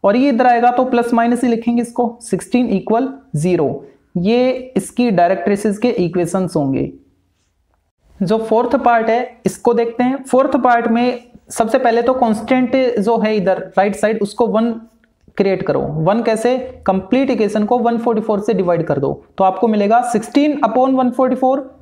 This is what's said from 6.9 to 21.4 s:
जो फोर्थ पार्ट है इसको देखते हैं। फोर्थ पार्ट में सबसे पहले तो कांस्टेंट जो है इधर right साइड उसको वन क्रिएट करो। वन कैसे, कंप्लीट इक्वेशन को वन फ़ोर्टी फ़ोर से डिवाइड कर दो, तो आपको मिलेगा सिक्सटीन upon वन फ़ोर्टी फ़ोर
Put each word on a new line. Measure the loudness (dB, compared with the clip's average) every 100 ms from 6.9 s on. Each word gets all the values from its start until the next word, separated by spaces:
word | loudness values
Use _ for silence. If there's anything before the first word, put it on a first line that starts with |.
| -8 _ _ _ _ _ _ _ _ _ _ _ _
जो | -2 -2
फोर्थ | 0 0 2 2
पार्ट | 2 2 2
है | 0 -2 -4 -6
इसको | 0 0
देखते | 2 -2 -2
हैं। | -2 -2
फोर्थ | 0 0 2 0
पार्ट | 2 0 2
में | 0 0 -2 -12 -20 _
सबसे | -4 0 2
पहले | 2 2
तो | 0
कांस्टेंट | 0 0 0 0 0 2 2 0 0
जो | 0 0
है | 0 0
इधर | 0 -2 -2 -2
right | 0 0
साइड | -2 -2
उसको | -4 -2 0
वन | 2 -2 -4 -14 _ _ _ _ -2
क्रिएट | 0 0
करो। | -2 -2
वन | -2 -2 0 0
कैसे, | 0 0 0 -2 -4 -6 -2
कंप्लीट | -2 0 0 0
इक्वेशन | 0 0 0
को | 0 0
वन | 0 0
फ़ोर्टी | -2 -2
फ़ोर | -2 -2
से | -2
डिवाइड | -2 0 -2 0
कर | -2
दो, | -2 -6 -12 0
तो |
आपको | 0 2 0
मिलेगा | 2 2 2
सिक्सटीन | 2 -4 0 0 2 0
upon | 0 2 2
वन | 2 0
फ़ोर्टी | 0 0
फ़ोर | 2